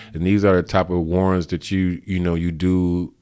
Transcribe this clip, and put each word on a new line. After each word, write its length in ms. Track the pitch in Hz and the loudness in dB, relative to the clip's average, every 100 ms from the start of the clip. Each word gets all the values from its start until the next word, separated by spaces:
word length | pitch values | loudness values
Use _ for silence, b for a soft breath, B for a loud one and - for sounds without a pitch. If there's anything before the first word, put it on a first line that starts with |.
| B | B
And 140 | 80 90 | -4 2
these 180 | 101 | 4
are 120 | 101 90 | 4 2
the 60 | |
type 280 | - 95 90 | 2 -2 0
of 80 | 90 | -2
warrants 480 | 80 90 95 92 82 | 0 0 2 0 -2
that 240 | 82 - | -6 -4
you, 320 | 95 92 87 | -2 -2 -4
you 160 | - 92 | -4 -2
know, 140 | 87 | 0
you 180 | 85 87 | 0 -2
do, 640 | 78 92 92 87 87 87 _ | -2 0 2 2 0 -4 _